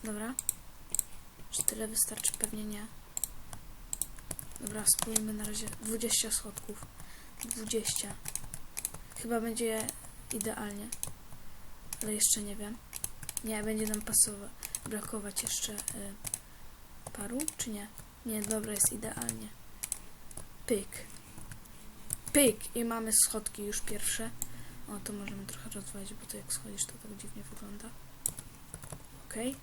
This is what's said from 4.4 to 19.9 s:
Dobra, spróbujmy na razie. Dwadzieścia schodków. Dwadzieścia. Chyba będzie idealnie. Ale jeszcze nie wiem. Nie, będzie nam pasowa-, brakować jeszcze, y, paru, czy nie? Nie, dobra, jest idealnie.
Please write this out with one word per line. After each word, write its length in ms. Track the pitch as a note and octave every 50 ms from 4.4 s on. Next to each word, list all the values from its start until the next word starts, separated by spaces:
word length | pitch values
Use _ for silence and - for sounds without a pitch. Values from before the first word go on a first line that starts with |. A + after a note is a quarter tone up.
| - - - -
Dobra, 220 | - - G#3 G#3+ G#3 - -
spróbujmy 360 | - - A3+ A3 A3 G#3+ G#3+ G#3+
na 100 | G#3+ G#3+
razie. 240 | G#3 G#3 G#3+ A3+ G#3+ - -
Dwadzieścia 500 | A3+ G#3+ A3 A3+ A#3 A3+ - - - A3
schodków. 540 | - - - G#3 G3 - - - G#3 - - - - - - - - - - - - - - A3 -
Dwadzieścia. 600 | A#3 A3 G#3+ B3 A3 G#3+ - - - - G#3 - - - - - - - - - - - - - - - - - - - - - -
Chyba 200 | - A3+ A#3 A#3
będzie 460 | A3 A#3 A3 A3+ A#3 A3+ A3 A3 A3 B3+ - - - - - - - - -
idealnie. 540 | A3+ G#3 A3 - - G#3+ G#3 G3+ G3+ G#3 A#3 - - - - - - - - - - - - - - - - - - - - - -
Ale 120 | - G#3+ G#3+
jeszcze 280 | G#3 G#3 - - A3
nie 140 | G#3 G3+ G3
wiem. 220 | G#3 G#3 G#3 A3+ A#3+ - - - - - - - - - - - - -
Nie, 200 | A3 A3 G#3 G#3
będzie 240 | A3 A3 G#3+ A3
nam 140 | G#3+ G#3+ G#3+
pasowa-, 480 | G#3 - G#3+ - - A3 G#3 G3+ G3+ G3+ - - - - - - - -
brakować 540 | A3 G#3 G3+ - - G#3+ G#3 G3+ G3 - -
jeszcze, 300 | G#3+ - - - - G#3+
y, 400 | G3+ - - - - G3+ G3+ G3+ G#3+ - - - - - - - - - - - - - - - - - - -
paru, 240 | - G#3 G3+ A#3 C4 D#4+ D#4 -
czy 120 | - - A#3+
nie? 180 | G#3+ G3+ G#3 G#3+ - - - - - - -
Nie, 160 | A#3+ A3 G#3+
dobra, 300 | G#3 G#3 A3 G#3+ G#3+ A3
jest 220 | G#3 G3+ - - -
idealnie. 540 | G#3+ A3 A3 - - A#3+ A#3 A3+ A2 - - - - - - - - - -